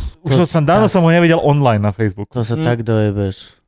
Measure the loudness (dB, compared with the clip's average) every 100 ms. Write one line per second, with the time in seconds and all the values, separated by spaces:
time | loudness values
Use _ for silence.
0 | -12 -10 -2 0 2 0 2 2 2 2
1 | 2 4 2 2 2 2 2 0 -2 -2
2 | -4 -4 -10 -6 -6 -4 -2 -2 -2 0
3 | 0 0 -4 -6 -16 _